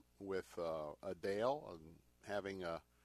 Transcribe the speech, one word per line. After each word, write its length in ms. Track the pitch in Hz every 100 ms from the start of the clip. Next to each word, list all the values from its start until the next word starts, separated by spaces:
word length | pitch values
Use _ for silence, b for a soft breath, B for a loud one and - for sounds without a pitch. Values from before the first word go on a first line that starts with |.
| - -
with, 380 | 98 95 - -
uh, 340 | 85 80 76 73
Adele, 640 | 98 90 98 101 120 147 -
and 240 | 85 80 82 - _ -
having, 360 | 101 95 98
uh, 160 | 87 82 - b